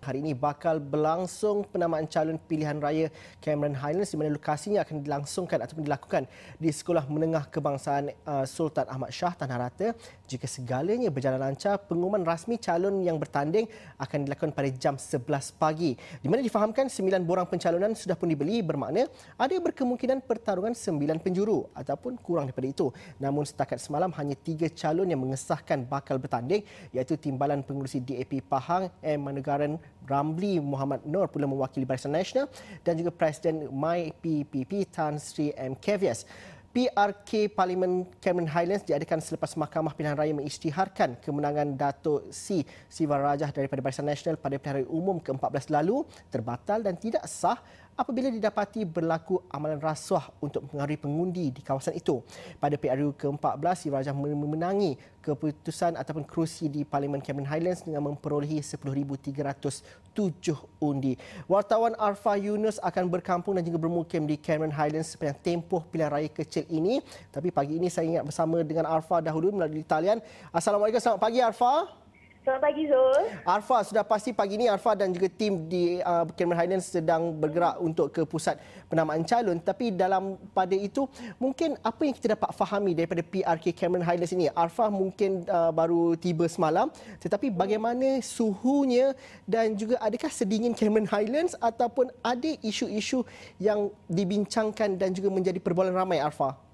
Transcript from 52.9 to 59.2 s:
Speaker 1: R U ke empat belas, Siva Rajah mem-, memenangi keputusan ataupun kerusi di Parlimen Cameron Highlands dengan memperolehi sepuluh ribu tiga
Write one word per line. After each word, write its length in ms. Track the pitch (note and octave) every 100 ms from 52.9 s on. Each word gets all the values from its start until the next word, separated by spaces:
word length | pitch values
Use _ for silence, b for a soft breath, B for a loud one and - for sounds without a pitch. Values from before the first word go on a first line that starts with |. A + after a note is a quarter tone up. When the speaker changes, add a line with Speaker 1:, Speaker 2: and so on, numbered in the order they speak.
Speaker 1:
R 160 | C3 D3
U 0 |
ke 160 | C#3 C#3+
empat 320 | C#3+ D3+ A2+
belas, 240 | E3 F3+
Siva 160 | D#3 C#3
Rajah 160 | C3+
mem-, 240 | C#3 C#3+ D3
memenangi 640 | D3 D#3 E3+ G3 G3 C3 B B -
keputusan 720 | C#3+ D#3 D3 - - F3 D#3+
ataupun 240 | C#3 D#3 D3
kerusi 400 | - D#3+ - D#3+
di 160 | C#3+ C#3+
Parlimen 400 | C#3+ C#3+ C#3+ C3
Cameron 240 | C#3 C#3
Highlands 320 | D#3 E3+ F3+ E3
dengan 160 | D3+ C#3+
memperolehi 560 | D3 D3+ D3 D3 D#3
sepuluh 320 | C#3+ - C#3
ribu 240 | C#3 C#3+
tiga 320 | C3+